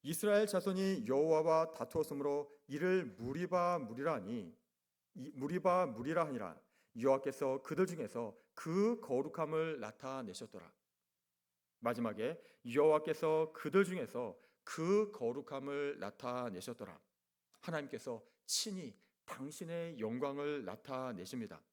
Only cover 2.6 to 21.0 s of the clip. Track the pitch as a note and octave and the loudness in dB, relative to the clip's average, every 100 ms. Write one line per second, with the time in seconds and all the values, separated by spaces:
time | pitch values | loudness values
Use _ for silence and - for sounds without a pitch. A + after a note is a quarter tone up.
2.6 | - C#3+ F3+ F#3 C#3+ F#2+ A#2 C#3+ F3 F3+ | -8 0 4 4 2 -6 -6 -4 0 2
3.6 | F3 F3 A#2+ A#2 D3 C#3+ F#2+ A#2 F2 - | 2 0 -2 -2 0 0 -2 -6 -6 -14
4.6 | _ _ _ _ _ G3 C3 C3 C#3 F3 | _ _ _ _ _ -12 -12 -6 -2 2
5.6 | E3+ F3+ F3 A2 B2 E3 D#3 B2+ F#2+ D#2 | 4 4 2 0 0 2 2 -2 -6 -8
6.6 | _ _ _ A#2 B2+ C3+ C3+ C3 C#3 C3 | _ _ _ 0 4 4 2 0 0 -2
7.6 | - D#3+ F#3 E3+ A2 A#2 A#2 - _ - | -4 0 0 0 -6 -4 -6 -8 _ -10
8.6 | E3 F3 G#3+ A#3 - B2+ C#3+ D#3+ D#3 D#3+ | -2 2 2 2 0 0 0 -2 0 0
9.6 | D#3+ D3+ G#2+ - C3+ C3+ A2+ F#2 A2 G2 | 0 -2 -8 -8 -8 -6 -8 -10 -12 -14
10.6 | E2+ _ _ _ _ _ _ _ _ _ | -18 _ _ _ _ _ _ _ _ _
11.6 | _ _ A#2+ A#2+ A#2 G#2 A#2 E3 - _ | _ _ -2 0 -2 -2 -4 -4 -12 _
12.6 | A#2+ B2 D#3 D3+ D#3 D#3 D#3+ D#3 D#3 - | -2 4 6 6 4 0 2 2 0 -2
13.6 | D3+ F3 F#3 F#3 A#2+ B2 A#2 F2+ _ _ | 2 4 4 0 -6 -6 -6 -10 _ _
14.6 | - - E3 G3+ G#3+ G#3 A#2 B2+ C#3+ C#3 | -12 -4 2 4 2 0 -2 -2 -6 -8
15.6 | C3+ C#3+ C#3+ D3 G2+ - B2+ B2 B2 F#2 | -4 -2 -2 -4 -8 -6 -4 -4 -4 -6
16.6 | F#2+ A#2+ G2 D#2 _ _ _ _ _ _ | -10 -10 -12 -14 _ _ _ _ _ _
17.6 | - D#3+ C#3+ B2 - A2+ - _ - - | -4 -4 -4 -8 -6 -8 -10 _ -4 -2
18.6 | A3+ F#3+ C#3+ G2+ _ _ - - C3+ D3+ | -2 -6 -10 -14 _ _ -16 -10 -10 -8
19.6 | E3 E3+ E3+ D3 A2 A#2+ C#3 C#3 C#3+ D3 | -6 -6 -6 -4 -4 -2 -2 -2 -2 -2
20.6 | G2 F#2+ - C3 | -6 -10 -6 -6